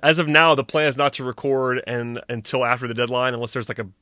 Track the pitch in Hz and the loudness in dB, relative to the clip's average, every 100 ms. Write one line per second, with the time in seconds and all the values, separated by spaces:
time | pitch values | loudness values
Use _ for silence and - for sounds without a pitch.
0 | 147 160 151 151 160 147 120 156 151 131 | 2 2 2 4 6 4 2 2 0 2
1 | 143 - 127 120 139 131 131 123 - 120 | 0 -2 -8 -6 -2 0 0 -2 -4 -6
2 | 117 117 - 120 - 131 120 123 123 117 | -6 -8 -8 -8 -4 0 2 0 -2 -2
3 | 120 123 127 120 120 127 110 120 101 - | -2 0 0 -2 -4 -6 -8 -8 -10 -14